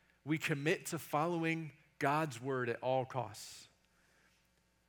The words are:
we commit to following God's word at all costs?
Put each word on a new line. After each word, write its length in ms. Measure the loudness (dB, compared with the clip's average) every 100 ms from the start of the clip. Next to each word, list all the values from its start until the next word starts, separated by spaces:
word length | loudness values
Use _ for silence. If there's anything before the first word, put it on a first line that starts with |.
| _ _
we 140 | -2 0
commit 480 | 0 0 2 0 0
to 120 | -6
following 720 | 0 2 2 2 0 0 -4 -12 _ 0
God's 420 | 2 4 0 -2
word 280 | -2 0 0
at 80 | 0
all 220 | 2 2
costs? 640 | 0 -2 -4 -8 -14 -16 -20 _ _ _ _ _ _ _ _ _ _ _